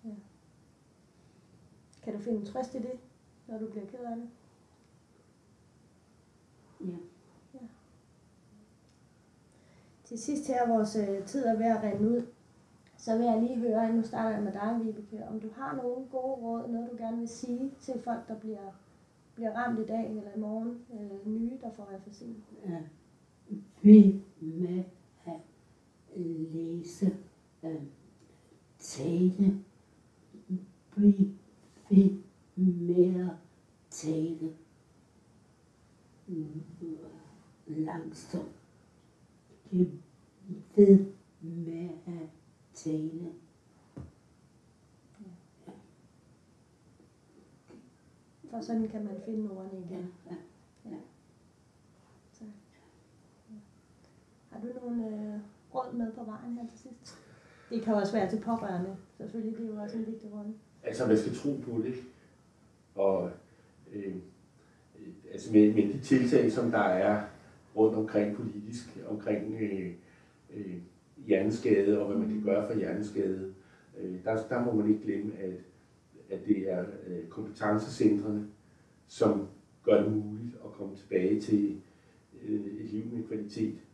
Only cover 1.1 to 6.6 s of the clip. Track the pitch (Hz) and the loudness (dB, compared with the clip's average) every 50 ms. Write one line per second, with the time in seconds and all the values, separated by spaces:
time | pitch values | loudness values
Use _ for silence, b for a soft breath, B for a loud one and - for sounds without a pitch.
1.1 | _ _ _ - _ - _ _ - - - - - - - _ - - - 226 | _ _ _ -20 _ -20 _ _ -20 -20 -20 -20 -20 -20 -20 _ -20 -16 -12 -10
2.1 | 208 208 - 240 226 208 202 - - 254 247 - - 247 214 254 254 247 - - | -10 -8 -6 -4 -4 -4 -6 -8 -8 -8 -8 -6 -8 -10 -10 -10 -10 -14 -16 -20
3.1 | _ _ _ - _ _ _ - 226 214 220 220 - 208 196 - - 247 240 240 | _ _ _ -20 _ _ _ -14 -10 -10 -10 -10 -10 -12 -12 -12 -14 -12 -10 -10
4.1 | 233 233 233 - - - - - _ _ - _ _ _ _ _ _ - _ _ | -10 -10 -10 -14 -18 -20 -20 -20 _ _ -20 _ _ _ _ _ _ -20 _ _
5.1 | _ _ _ _ _ _ _ _ - _ _ _ _ _ _ _ _ _ _ _ | _ _ _ _ _ _ _ _ -20 _ _ _ _ _ _ _ _ _ _ _
6.1 | _ _ _ _ _ _ _ _ _ _ | _ _ _ _ _ _ _ _ _ _